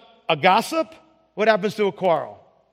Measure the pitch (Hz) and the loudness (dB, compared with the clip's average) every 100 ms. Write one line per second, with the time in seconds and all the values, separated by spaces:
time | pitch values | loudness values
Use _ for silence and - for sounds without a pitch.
0 | - _ - 156 180 208 - 320 311 - | -20 _ -4 0 4 2 0 -4 -6 -10
1 | _ _ _ - 214 220 202 - 202 - | _ _ _ -2 0 2 -2 -2 -4 -2
2 | 180 156 113 104 _ _ _ | 0 0 -2 -14 _ _ _